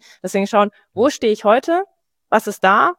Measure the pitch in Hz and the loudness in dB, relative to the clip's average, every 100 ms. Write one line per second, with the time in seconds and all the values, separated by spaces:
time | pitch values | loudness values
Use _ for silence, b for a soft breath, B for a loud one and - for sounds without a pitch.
0 | b b 185 196 202 208 208 b b 185 | b b -6 -4 0 0 0 b b -2
1 | 269 - 233 214 208 240 339 349 392 _ | -2 0 -4 0 2 0 0 -4 -4 _
2 | _ _ - 220 208 - 190 214 320 | _ _ -4 -4 -4 -2 0 2 0